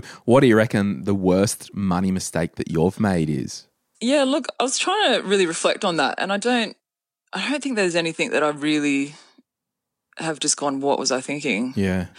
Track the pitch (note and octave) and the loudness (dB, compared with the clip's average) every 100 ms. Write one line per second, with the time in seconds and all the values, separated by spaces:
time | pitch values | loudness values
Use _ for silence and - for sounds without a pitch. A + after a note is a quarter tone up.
0 | - - - B2 C3 A2 A2 A2 G2+ C#2 | 2 -6 4 6 8 6 4 2 0 -2
1 | G2 G2+ F#2 F#2 G#2 - - - G2 F2+ | -2 0 4 4 2 0 -10 -4 0 0
2 | F#2+ F#2 - E2 E2+ - - E2 F2+ - | 0 -2 -2 -4 -4 -4 -4 0 0 2
3 | G#2 F2+ D#2 C#2 - - - _ _ - | 0 0 0 -2 -6 -12 -18 _ _ -6
4 | A#3 D4 C4 D4 - - B3+ - - G#4 | 0 2 2 0 -4 -4 -4 -2 -2 0
5 | F4 G#3 F#3 G3+ E3+ E3 F3 - G3 E3 | 2 0 2 2 2 0 -2 0 -2 0
6 | C3 - F#3+ G3+ A#3+ B3 G#3 - _ _ | -2 -2 -4 -2 0 0 -2 -8 _ _
7 | _ _ - F#3+ G#3 D4 C4+ G#3+ F3+ E3+ | _ _ -12 -8 -4 -4 -4 0 0 0
8 | E3 D#3 D3+ C3+ D3+ D3 D3+ D3+ D3 C#3 | -2 -4 -2 0 0 0 0 0 0 0
9 | C#3+ D3+ - _ _ _ _ _ _ _ | -2 -8 -20 _ _ _ _ _ _ _
10 | _ - D#3+ D3+ D3+ - C#3+ C3+ C#3 - | _ -10 -6 -4 -2 -2 -2 -2 0 0
11 | C3 B2+ C3+ D3 C#3+ G2+ B2+ G#2+ F#2+ F#2 | 0 -2 -4 -6 -2 -2 -2 -2 -2 -2
12 | F2 | -4